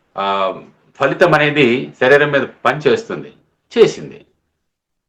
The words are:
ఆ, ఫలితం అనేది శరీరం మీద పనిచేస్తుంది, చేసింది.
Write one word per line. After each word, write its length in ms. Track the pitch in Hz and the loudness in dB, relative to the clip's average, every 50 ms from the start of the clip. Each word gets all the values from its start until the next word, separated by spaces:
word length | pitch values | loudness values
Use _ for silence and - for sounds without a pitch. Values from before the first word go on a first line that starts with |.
| _ _ _ 95 | _ _ _ -8
ఆ, 360 | 98 98 98 98 95 95 92 78 76 - _ _ _ _ _ | -6 -6 -4 -4 -4 -4 -6 -8 -14 -20 _ _ _ _ _
ఫలితం 380 | - 139 151 160 - 190 170 151 | -4 -2 -2 2 2 2 2 2
అనేది 600 | 147 151 147 143 151 139 117 120 135 151 - - _ | 2 0 0 2 2 2 2 2 -2 -4 -8 -6 _
శరీరం 320 | 127 127 143 143 147 147 | 2 4 4 4 4 2
మీద 160 | 143 139 117 - - _ - | 0 -2 -4 -4 -10 _ -4
పనిచేస్తుంది, 680 | 117 135 151 147 139 117 110 - - 95 76 76 73 - _ _ _ _ _ _ _ - 240 | -4 -4 0 0 0 0 0 -4 -8 -12 -12 -14 -18 -20 _ _ _ _ _ _ _ 2 2
చేసింది. 480 | 208 - - - 78 67 - - - _ _ _ _ _ _ _ _ _ _ _ _ _ _ _ _ | 2 2 2 -4 -14 -18 -20 -20 -20 _ _ _ _ _ _ _ _ _ _ _ _ _ _ _ _